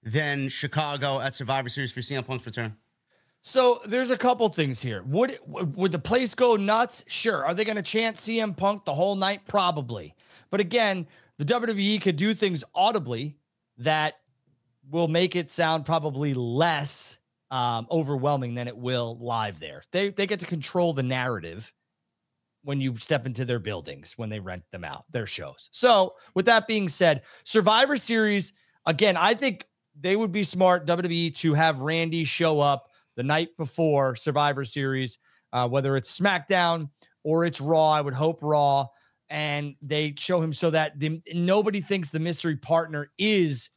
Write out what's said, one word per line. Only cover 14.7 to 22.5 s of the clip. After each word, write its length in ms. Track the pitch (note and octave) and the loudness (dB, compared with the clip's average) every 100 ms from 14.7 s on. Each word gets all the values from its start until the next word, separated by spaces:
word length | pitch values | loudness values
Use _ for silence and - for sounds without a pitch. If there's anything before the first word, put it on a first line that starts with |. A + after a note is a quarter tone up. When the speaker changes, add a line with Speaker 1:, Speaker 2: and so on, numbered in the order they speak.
| _ C3+ | _ -8
Speaker 2:
will 180 | D#3 E3+ | -2 0
make 280 | E3 F3+ F#3+ | 2 2 0
it 160 | D3+ | -6
sound 340 | - D#3+ D#3+ D3 | -2 0 0 0
probably 480 | E3 D3+ C3+ D3 | -2 -2 -4 -2
less, 880 | C3+ A#2+ B2 E3 D#3 C#3+ - - - _ _ _ | -2 -2 0 2 0 -4 -6 -10 -12 _ _ _
um, 360 | C3 B2 A#2 A#2+ | -2 0 -2 -2
overwhelming 640 | E3+ C#3+ C#3+ C3+ C#3+ B2 A#2+ | -2 0 -2 0 0 -2 -6
than 120 | B2 | -8
it 80 | A2 | -8
will 420 | B2 B2+ A#2+ A#2+ | -4 -2 -2 -6
live 380 | A#2+ A#2 G#2+ E2 | -4 -2 -2 -6
there. 240 | D#2 C#2+ _ | -14 -16 _
They, 180 | F3 G3+ | -2 -2
they 160 | G3 G3 | -2 -4
get 140 | G#3 | -4
to 60 | E3+ | -4
control 480 | E3+ C3+ F3+ F3 | -6 -4 0 0
the 100 | C#3+ | 0
narrative 680 | B2+ B2+ B2+ A2+ E2 F2 A2+ _ _ _ _ _ _ _ _ | -2 -2 -2 -4 -8 -12 -16 _ _ _ _ _ _ _ _